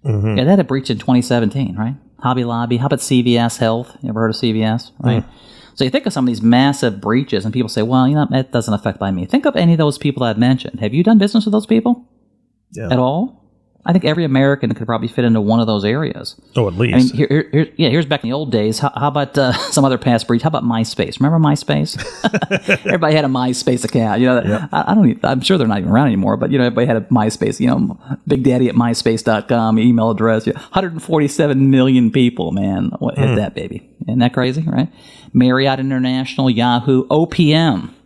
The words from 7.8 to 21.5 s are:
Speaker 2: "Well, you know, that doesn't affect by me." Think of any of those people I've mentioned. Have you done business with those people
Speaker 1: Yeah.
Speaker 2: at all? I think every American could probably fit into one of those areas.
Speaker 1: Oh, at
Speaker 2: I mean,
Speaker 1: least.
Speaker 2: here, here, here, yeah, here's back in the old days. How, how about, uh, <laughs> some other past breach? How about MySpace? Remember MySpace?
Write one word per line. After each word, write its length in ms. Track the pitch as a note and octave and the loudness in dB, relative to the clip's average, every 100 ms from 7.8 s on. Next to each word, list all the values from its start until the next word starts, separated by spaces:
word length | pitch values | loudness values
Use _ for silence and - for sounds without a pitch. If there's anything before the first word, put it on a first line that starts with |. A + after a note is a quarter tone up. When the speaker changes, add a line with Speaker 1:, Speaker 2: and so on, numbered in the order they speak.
Speaker 2:
"Well, 260 | A2 B2+ B2+ | 0 2 2
you 60 | |
know, 140 | D3+ D3 | 2 0
that 220 | C3 C3 | -2 -2
doesn't 220 | A#2+ A2 | -4 -2
affect 260 | G#2 - - | -2 -2 -4
by 100 | G2 | -4
me." 160 | F#2 F2+ | -4 -2
Think 200 | C4 D4+ | 0 0
of 80 | C#4 | 2
any 160 | E3+ | 2
of 60 | E3 | 4
those 180 | D3+ C#3 | 2 0
people 260 | D3 C3 | -4 -2
I've 140 | A#2+ G#2+ | -2 2
mentioned. 420 | B2 C3 - - | 2 2 -2 -6
Have 120 | G#2 | -2
you 100 | C3+ | 0
done 140 | F#3 A3+ | 4 4
business 280 | G3+ A3+ G#3 | 4 0 0
with 60 | |
those 140 | G#3 G#3 | -2 2
people 400 | A3+ A#3 A#3+ - _ _ _ _ _ _ | 0 0 -4 -6 _ _ _ _ _ _
Speaker 1:
Yeah. 160 | - G#2+ | -12 -2
Speaker 2:
at 80 | B2+ | 0
all? 400 | B2+ D#3 B3+ _ _ _ _ _ | 0 0 -4 _ _ _ _ _
I 100 | - | 0
think 120 | F3 D3+ | 0 2
every 180 | D#3+ D#3+ | 0 0
American 460 | C3+ C#3 C#3 A2 A2+ | 2 2 2 -2 -4
could 100 | A2+ | -4
probably 220 | A2+ A#2 | -4 -4
fit 180 | - A#2+ | 0 2
into 160 | A2+ | 2
one 180 | G#2 A#2 | 2 0
of 60 | A2+ | 2
those 180 | G#2 | 0
areas. 560 | G#2 C3 D#3 - - - _ - | 0 -2 -4 -8 -14 -18 _ -2
Speaker 1:
Oh, 120 | G#2 | -2
at 80 | F2 | 0
Speaker 2:
I 20 | |
mean, 140 | A#2+ | 2
Speaker 1:
least. 240 | - B3+ - | 4 2 2
Speaker 2:
here, 100 | D3 | 0
here, 220 | D3 - | 0 0
here, 160 | D3 D#3+ - | -2 -2 0
yeah, 120 | D#3 | 0
here's 160 | D3 C#3+ | 0 -2
back 180 | D3 | -4
in 60 | A#2 | -4
the 60 | C3+ | -6
old 160 | C#3+ | -2
days. 260 | A2 G#2+ A2 | 0 0 -2
How, 140 | C#3 - | -4 -2
how 120 | C#3+ | -2
about, 280 | C#3+ C#3 C#3+ | -2 -2 0
uh, 140 | C3 | 0
<laughs> 180 | B2 - | -2 -2
some 120 | - | 2
other 140 | C3+ B2 | 2 2
past 300 | C3 A#2 - | 0 0 0
breach? 160 | A#2 | 0
How 60 | D#3+ | 0
about 140 | D#3 | -2
MySpace? 560 | A#2+ A#2 A2+ - G2 - | -2 -2 -4 -4 -6 0
Remember 200 | C#3 E3 | 0 2
MySpace? 540 | D3+ | 2